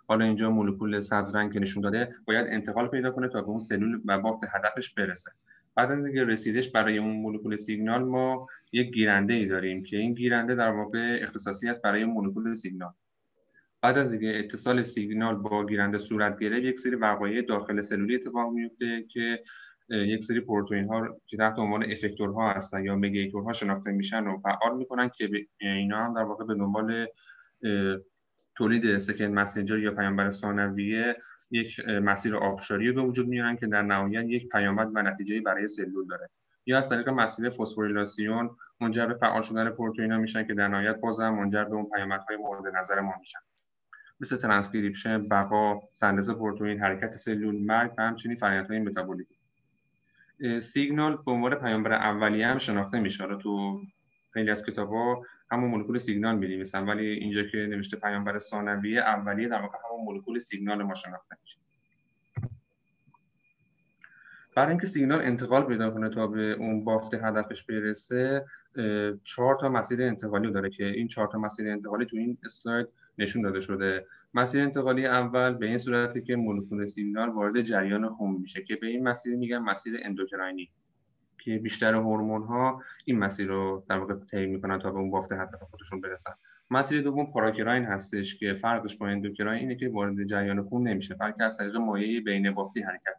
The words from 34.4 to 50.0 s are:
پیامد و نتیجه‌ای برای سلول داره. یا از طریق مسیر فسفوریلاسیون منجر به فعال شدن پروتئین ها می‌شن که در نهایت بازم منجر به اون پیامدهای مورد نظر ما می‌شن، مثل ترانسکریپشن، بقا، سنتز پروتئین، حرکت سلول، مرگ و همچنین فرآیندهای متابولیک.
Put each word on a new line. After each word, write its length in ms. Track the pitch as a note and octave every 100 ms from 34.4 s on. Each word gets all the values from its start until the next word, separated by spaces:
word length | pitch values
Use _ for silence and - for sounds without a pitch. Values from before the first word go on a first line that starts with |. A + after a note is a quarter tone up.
| A#2+
پیامد 380 | G#2+ G2+ G2+ A2 A2
و 60 |
نتیجه‌ای 400 | G2 G2 G2+ A2
برای 260 | G#2+ F#2+ G#2
سلول 400 | G#2+ F#2 F#2+ F#2
داره. 220 | F2+ F2 _ _ _ -
یا 120 | C3
از 120 | C3+
طریق 200 | A#2+ B2+
مسیر 400 | B2+ A2 - A#2+
فسفوریلاسیون 1000 | A#2+ A2 A2 G#2 G#2 G2+ - G#2+ A2+ A#2+ - - -
منجر 240 | A#2 A2+ A#2
به 80 |
فعال 280 | A#2+ A#2 G#2+
شدن 280 | A2+ A2 A2+
پروتئین 420 | A2+ A2+ A2 A2
ها 60 | A2+
می‌شن 300 | A2 A2 G#2+
که 60 |
در 140 | G#2 G2+
نهایت 280 | G2 G#2+ A2
بازم 340 | A#2 A2 A2
منجر 340 | G#2+ G2+ G#2
به 120 | G#2 G#2+
اون 140 | G#2 G2+
پیامدهای 420 | G2 G2 G#2+ G#2+
مورد 380 | G#2 G2 G2 F#2
نظر 240 | F#2 G2
ما 140 | G2 F#2+
می‌شن، 200 | - - - _ _ _ _ - - -
مثل 180 | - B2+
ترانسکریپشن، 880 | A2+ G2+ G2 A2 G#2 G2 A2+ A2 G#2
بقا، 540 | G2+ G2 G#2+ G#2+ G2+ -
سنتز 380 | - G#2 G2 G2+
پروتئین، 500 | A2+ G#2+ G#2 G#2 G#2
حرکت 320 | G2 F#2+ A2+
سلول، 440 | - - G#2+ G#2+ G#2
مرگ 380 | G#2 A2+ A#2 A#2
و 40 |
همچنین 340 | A2+ A2+ A#2 A#2
فرآیندهای 440 | G#2+ G2 G2 A2
متابولیک. 480 | G#2 F#2+ F#2 F#2 F#2 _ _ _ _ _ _ _